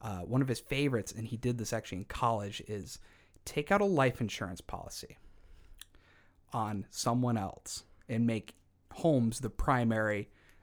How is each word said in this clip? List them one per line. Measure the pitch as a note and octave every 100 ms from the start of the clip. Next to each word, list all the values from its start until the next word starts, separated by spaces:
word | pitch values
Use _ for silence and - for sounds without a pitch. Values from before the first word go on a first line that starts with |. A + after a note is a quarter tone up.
Uh, | A2+ F#2
one | G#2+ B2+
of | C3+
his | A2+
favorites, | - C3+ C#3+ A#2 F#2+
and | A2 A2+
he | A#2
did | B2 A#2+
this | G#2
actually | A2+ - F#2
in | -
college, | - A#2+ A2 G2+ - -
is | G#2 - - - - _ -
take | - D3+ D3
out | G3+
a | G3
life | D#3+ C3 -
insurance | A2 - F#2+ F2+
policy | - F2+ - - - - - - - - - - - - _ - _ _ -
on | A#2+ G#2+ G#2 -
someone | - B2 A#2+ B2 A2+
else | F#2+ - - - - - -
and | A2+ A#2
make | A2 - - _ _ - -
Holmes | E3+ C3+ A#2 A2+
the | A#2
primary, | - - B2+ A2+ A2 G#2+ G#2 G#2 - - -